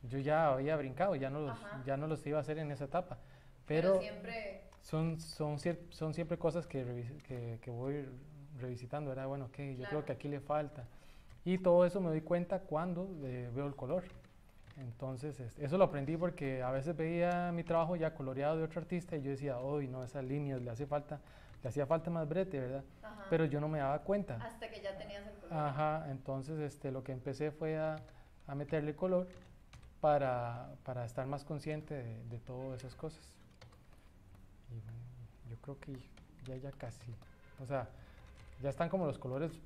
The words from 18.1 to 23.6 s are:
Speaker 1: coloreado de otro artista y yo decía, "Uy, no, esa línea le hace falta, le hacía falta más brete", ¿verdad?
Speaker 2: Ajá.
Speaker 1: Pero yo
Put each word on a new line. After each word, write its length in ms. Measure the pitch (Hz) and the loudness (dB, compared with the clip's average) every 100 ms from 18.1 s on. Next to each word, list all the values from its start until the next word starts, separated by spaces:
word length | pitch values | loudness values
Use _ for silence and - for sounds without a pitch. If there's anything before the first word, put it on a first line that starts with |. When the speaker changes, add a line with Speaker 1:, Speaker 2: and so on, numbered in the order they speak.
Speaker 1:
coloreado 440 | 156 135 131 143 160 | 0 -4 2 4 4
de 60 | |
otro 160 | 160 170 | 2 -2
artista 360 | 156 180 170 160 | -2 -2 0 -2
y 60 | |
yo 80 | 135 | 0
decía, 280 | 135 143 123 | -2 0 0
"Uy, 280 | 131 147 135 | 0 0 0
no, 160 | 127 | -4
esa 180 | 127 143 | -4 -4
línea 360 | 127 143 143 131 | 0 0 2 0
le 120 | 120 | -2
hace 160 | 117 139 | -4 0
falta, 340 | 147 143 147 - - - - | 0 0 -10 -10 -18 -16 -8
le 60 | 127 | -4
hacía 180 | 131 135 | 0 4
falta 240 | 165 165 | 4 4
más 180 | 170 156 | 0 2
brete", 300 | 165 190 147 | 2 2 0
¿verdad? 240 | 127 135 135 - | -2 -4 -6 -14
Speaker 2:
Ajá. 240 | - - - | -14 -12 2
Speaker 1:
Pero 160 | 165 160 | 4 6
yo 140 | 143 | 4